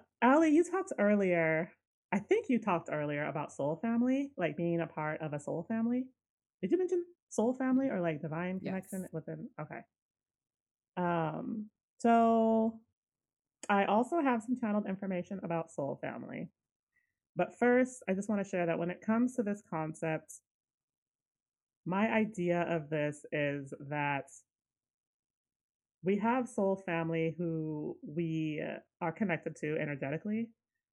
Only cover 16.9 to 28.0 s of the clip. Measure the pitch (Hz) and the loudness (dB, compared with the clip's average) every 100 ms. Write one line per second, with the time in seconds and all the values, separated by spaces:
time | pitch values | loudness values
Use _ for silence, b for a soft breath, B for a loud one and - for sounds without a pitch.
16.9 | _ _ _ _ 160 175 - 240 247 254 | _ _ _ _ -2 -2 2 4 6 4
17.9 | - - 190 202 202 196 180 170 165 170 | 0 -2 -2 0 -2 0 0 0 0 -2
18.9 | 175 - 226 247 247 208 202 - 160 156 | -2 0 2 2 0 -2 -4 -4 -4 -4
19.9 | 156 160 160 - - _ _ _ _ _ | -2 -2 -2 -6 -20 _ _ _ _ _
20.9 | _ _ _ _ _ _ _ _ _ 165 | _ _ _ _ _ _ _ _ _ -4
21.9 | 190 220 220 220 - 175 175 165 170 147 | 0 2 2 0 -2 0 0 0 -2 -2
22.9 | 156 147 147 - 151 147 143 139 143 139 | -2 -2 -4 -6 -2 -2 -4 -8 -12 -6
23.9 | 147 143 139 - - _ _ _ _ _ | -4 -2 -2 -6 -18 _ _ _ _ _
24.9 | _ _ _ _ _ _ _ _ _ _ | _ _ _ _ _ _ _ _ _ _
25.9 | _ 170 202 226 254 254 - 196 190 190 | _ 0 2 2 0 -2 0 0 0 -2
26.9 | 165 165 165 165 156 175 160 156 151 151 | -2 0 0 0 -2 -2 -2 -4 -4 -6
27.9 | - | -8